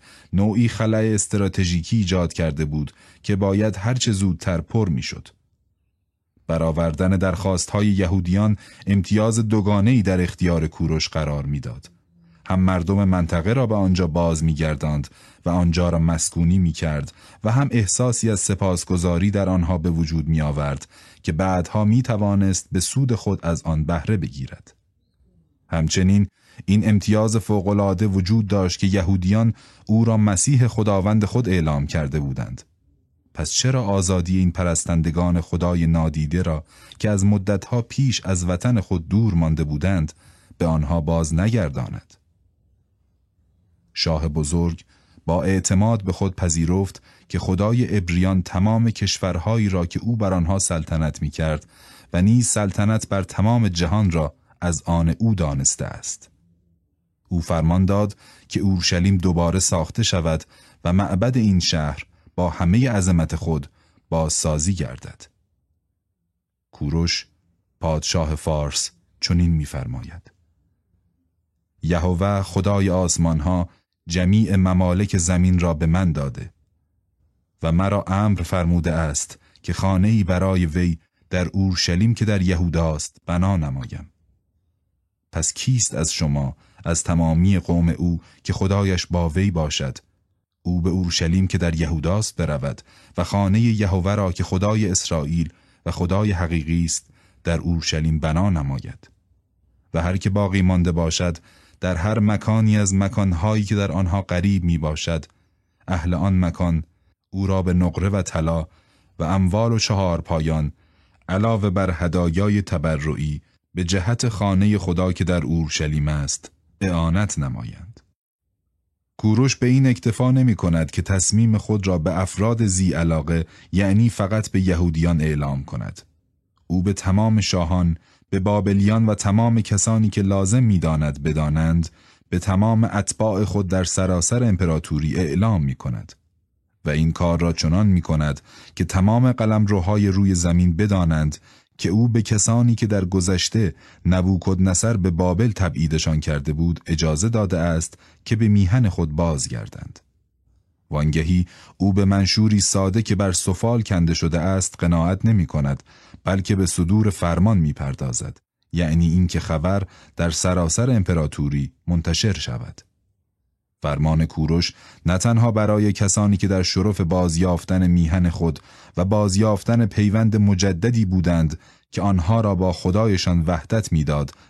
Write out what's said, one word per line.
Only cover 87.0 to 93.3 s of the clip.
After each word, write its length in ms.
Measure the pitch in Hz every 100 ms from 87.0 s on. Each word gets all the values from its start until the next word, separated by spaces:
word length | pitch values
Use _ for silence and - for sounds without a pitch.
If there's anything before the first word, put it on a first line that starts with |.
تمامی 560 | - 85 82 80 92 95
قوم 300 | - 87 85
او 320 | 78 87 82 - _
که 100 | -
خدایش 520 | 101 95 101 98 87 -
با 240 | 90 85
وی 220 | 78 101
باشد، 460 | 85 76 - 69 - _ _ _ _ _ _
او 200 | - 87
به 80 | 87
اورشلیم 580 | 90 90 - 82 92 95
که 100 | 92
در 180 | 85 80
یهوداست 600 | 80 78 78 101 113 -
برود 460 | 80 73 69 - - - - -
و 60 |
خانه 360 | 85